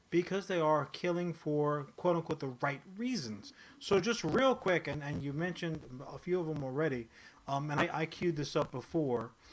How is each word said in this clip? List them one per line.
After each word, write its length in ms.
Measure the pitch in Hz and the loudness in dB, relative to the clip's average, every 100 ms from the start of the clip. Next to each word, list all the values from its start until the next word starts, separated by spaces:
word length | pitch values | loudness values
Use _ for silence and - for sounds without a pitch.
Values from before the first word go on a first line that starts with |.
| - | -2
because 360 | 175 175 196 190 | 0 2 -2 0
they 140 | 180 | 2
are 240 | 156 151 143 | 4 4 2
killing 460 | - 180 175 175 | -2 -2 0 -2
for, 540 | 160 151 147 147 147 135 - | -4 0 2 2 0 -4 -2
quote-unquote, 440 | 180 170 165 151 | 0 2 0 -4
the 120 | 135 123 | -6 -2
right 220 | 139 139 190 190 | -2 -2 -8 -6
reasons. 560 | 247 220 120 104 - - - - | -4 -4 -6 -10 -14 -20 -20 -8
So 200 | - 196 | 2 4
just 220 | 202 226 | 4 0
real 320 | 160 233 269 | 2 4 4
quick, 320 | 247 185 165 147 | 4 2 2 0
and, 160 | 143 | -4
and 200 | 143 - | -4 -4
you 100 | 143 | -4
mentioned 480 | 143 180 170 170 160 - 127 139 | -2 -4 -4 -4 -6 -8 -14 -12
a 60 | 139 | -8
few 200 | 175 180 | -2 0
of 80 | 156 | 0
them 160 | 143 | -2
already, 460 | 135 135 156 123 113 - - - - | -2 0 0 0 -6 -14 -20 -14 -4
um, 220 | 139 147 | -2 0
and 100 | 139 | 0
I, 80 | 165 | 0
I 140 | 143 160 | 0 -4
queued 300 | - 175 147 | -2 -2 0
this 180 | 139 | 0
up 160 | 101 - | 0 0
before. 600 | 127 - - 139 120 117 - - | -4 -2 0 2 0 -2 -12 -20